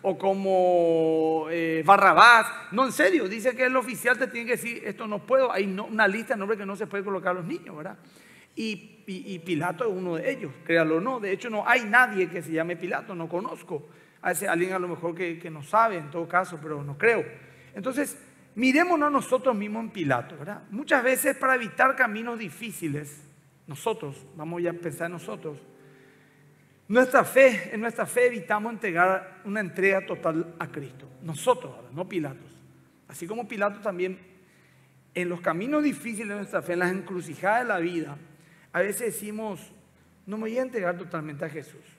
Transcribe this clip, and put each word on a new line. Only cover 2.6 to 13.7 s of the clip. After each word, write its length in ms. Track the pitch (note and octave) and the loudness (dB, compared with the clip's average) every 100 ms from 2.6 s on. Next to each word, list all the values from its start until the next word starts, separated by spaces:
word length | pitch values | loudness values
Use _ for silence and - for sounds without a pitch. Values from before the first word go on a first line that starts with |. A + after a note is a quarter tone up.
| - | -6
No, 120 | G3+ | 0
en 60 | C4 | 0
serio, 380 | - F4 F4 F#3+ | 4 4 4 0
dice 260 | A3 A#3+ | -2 -2
que 120 | A#3+ B3+ | 2 2
el 100 | C4 | 2
oficial 420 | A#3 F#3 A#3+ A#3 | -2 -2 0 0
te 80 | B3+ | 0
tiene 200 | A#3 A#3 | -4 -4
que 100 | A#3 | -4
decir, 260 | A#3 A#3 | -4 -8
"Esto 220 | - G3 A3 | -8 -8 -6
no 180 | G#3 | -6
puedo". 280 | - C4 B3+ | 2 4 4
Hay 160 | F#3+ G3+ | 2 -2
no, 160 | F#3+ | -4
una 240 | A3 A3 G#3 | -4 2 4
lista 260 | G#3 A3 | 2 -4
de 60 | A3+ | -4
nombres 180 | G3 G#3+ | -2 -2
que 80 | G3 | -4
no 80 | |
se 140 | G3 G3+ | -6 -6
puede 160 | G3 | -6
colocar 260 | G3 F#3+ F3+ | -4 -4 -2
a 40 | |
los 100 | F3+ | -4
niños, 320 | E3+ E4 - D#3 | -4 -8 -10 -14
¿verdad? 200 | D#3 - - - - - _ | -14 -16 -20 -20 -20 -20 _
Y, 480 | - A3 G3+ - - - | -6 -6 -6 -12 -20 -12
y, 260 | F#3 G#3 | -12 -10
y 40 | F3+ | -10
Pilato 460 | E3+ D#3 F3 F3 | -4 -2 -2 -2
es 60 | A#3 | -4
uno 260 | F#3 F3+ E3 | -2 -4 -2
de 140 | C4 | -4
ellos, 220 | C4+ E3 - - | -4 -8 -10 0
créalo 300 | E3 D#3 D#3+ | 2 4 2
o 20 | |
no. 200 | A3+ B3+ | 0 -4
De 120 | G3+ | -4
hecho, 160 | F#3 A#3+ | -4 -4
no 180 | G#3+ - | -2 2
hay 180 | B3 | 2
nadie 440 | G#3+ A#3+ B3 G3 E3+ | 6 4 4 2 -2
que 140 | F3+ | -4
se 100 | D3 | -4
llame 240 | D#3+ E3+ E3+ | -2 -2 -4
Pilato, 380 | F3+ C#3 - | -4 -6 -6
no 120 | F3+ E3 | -10 -6
conozco. 640 | F3 A3 - - | -6 -6 -12 -10